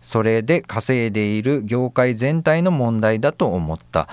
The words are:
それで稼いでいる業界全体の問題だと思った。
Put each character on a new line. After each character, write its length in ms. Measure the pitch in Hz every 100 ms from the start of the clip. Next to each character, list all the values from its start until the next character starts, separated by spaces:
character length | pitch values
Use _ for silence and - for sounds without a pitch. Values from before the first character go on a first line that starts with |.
そ 200 | - 113
れ 200 | 110 113
で 180 | 113 170
稼 460 | - 117 - 127 117
い 40 |
で 140 | 107
い 160 | 104 107
る 240 | 120 143
業 260 | 107 120 127
界 240 | 123 127
全 280 | 113 131 160
体 200 | 160 160
の 80 | 180
問 300 | 160 117 113
題 180 | 107 110
だ 140 | 143
と 140 | - 143
思 280 | 90 78
っ 40 | 80
た。 280 | - 82 76